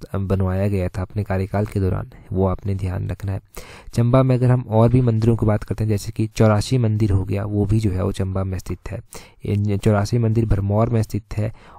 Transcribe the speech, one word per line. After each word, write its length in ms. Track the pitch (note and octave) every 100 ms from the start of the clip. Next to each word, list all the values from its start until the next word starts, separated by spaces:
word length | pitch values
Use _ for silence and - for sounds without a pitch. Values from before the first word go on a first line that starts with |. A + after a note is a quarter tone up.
| - G2+
बनवाया 520 | F#2+ F#2+ F#2+ F#2 G2+
गया 200 | G2+ F2+
था 140 | -
अपने 220 | F#2 G#2
कार्यकाल 420 | G2 F#2+ F#2+ G2 G#2+
के 140 | G#2
दौरान, 320 | F#2+ G2 A#2+ - -
वो 140 | F#2 F#2+
आपने 280 | F#2 G2 G2
ध्यान 340 | F#2+ G2 G2+
रखना 220 | F#2+ G2
है। 100 | G2 - - - - -
चंबा 300 | - A#2+ C3
में 120 | C3 B2+
अगर 160 | B2
हम 140 | B2 -
और 200 | A2 A#2
भी 120 | B2
मंदिरों 340 | B2 A2 A2+ A2+
की 100 | G#2+
बात 180 | G#2+
करते 200 | - G#2
हैं, 60 | G#2+
जैसे 220 | G2+ -
कि 160 | - A2
चौरासी 500 | - A2 G#2 - C3
मंदिर 340 | A2 G#2+ G#2+
हो 120 | F#2+ G2
गया, 200 | G2+ G#2
वो 200 | G#2 G2+
भी 140 | A2
जो 120 | G#2+
है 120 | F#2
वो 80 | F#2+
चंबा 320 | F#2+ F#2+ F#2+
में 140 | F#2+ F#2
स्थित 320 | - F2+ -
है। 80 | G2 - - - _ -
इन 320 | G2+ G#2 G2
चौरासी 400 | A2 G#2 G#2+ B2
मंदिर 280 | A2+ A2 A2
भरमौर 440 | G2 G2 G2+ A#2
में 140 | A#2
स्थित 340 | G#2 G#2 - -
है। 160 | G#2+ - -